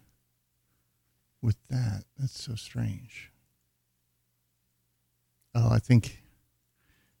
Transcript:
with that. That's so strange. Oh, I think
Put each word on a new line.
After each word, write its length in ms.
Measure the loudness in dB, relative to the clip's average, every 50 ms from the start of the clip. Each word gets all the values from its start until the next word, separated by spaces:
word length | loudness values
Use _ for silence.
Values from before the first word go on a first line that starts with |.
| _ _ _ _ _ _ _ _ _ _ _ _ _ _ _ _ _ _ _ _ _ _ _ _ _ _ _ _
with 160 | -2 -2 -2 -2 _ -8
that. 340 | -6 -4 -4 -4 -4 -6 -10 _ _
That's 240 | -8 -8 -8 -8 -10
so 140 | -12 -10 -10
strange. 760 | -10 -12 -10 -8 -6 -6 -4 -6 -8 -14 -18 -20 -20 -20 -20 _ _ _ _ _ _ _ _ _ _ _ _ _ _ _ _ _ _ _ _ _ _ _ _ _ _ _ _ _ _ _ _ _ _ _ _ _ _ _ _ _ _ _ _ 0
Oh, 140 | 2 4 4
I 80 | 4 2
think 440 | 6 6 6 6 6 4 -6 -16 -20 -20 _ _ _ _ _ _ _ _ _ _ _ _ _ _ _ _ _ _